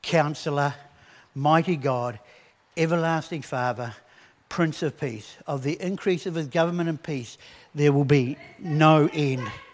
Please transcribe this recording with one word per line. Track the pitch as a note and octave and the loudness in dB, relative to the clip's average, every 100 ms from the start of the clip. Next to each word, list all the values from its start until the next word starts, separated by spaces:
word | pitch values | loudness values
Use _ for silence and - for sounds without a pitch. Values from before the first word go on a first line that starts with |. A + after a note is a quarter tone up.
Counselor, | - E3+ D3+ D3+ - C#3+ C#3+ C#3 - _ _ - _ | 2 2 2 -2 -4 -2 -2 -4 -18 _ _ -20 _
Mighty | C3+ D3 D#3+ E3+ D#3+ | -2 4 4 2 -2
God, | C#3 B2+ A#2+ G#2+ _ - _ _ _ - | -2 -2 -4 -8 _ -20 _ _ _ -4
Everlasting | D#3+ F3 E3 E3 - E3 | 0 2 0 -2 -4 -10
Father, | - C3 B2 A#2 A#2+ A2 _ _ - _ _ | -6 -4 -2 -4 -8 -12 _ _ -20 _ _
Prince | - E3 D3 | 0 0 0
of | D#3+ - | -6 -4
Peace. | C#3+ A2 - - - | -8 -8 -14 -18 -6
Of | C#3+ | -4
the | C3+ D#3+ | -4 -4
increase | F#3 G3 - F3+ F#3+ | -6 -4 -2 -2 -2
of | E3 | -6
his | D3 | -4
government | E3+ E3 F3 E3 | 0 0 0 -2
and | D3+ | -4
peace, | - C#3+ A#2 - - - - | -6 -8 -8 -16 -20 -20 -14
there | D3 D3 | 2 4
will | C#3+ C#3 | 4 4
be | C#3+ B2 D3+ - - | 4 2 -6 -14 -14
no | F3 D3+ D#3 D#3 C#3+ | -4 4 6 8 4
end. | D#3+ D3 B2+ A2+ - - | 2 -2 -2 -6 -12 -20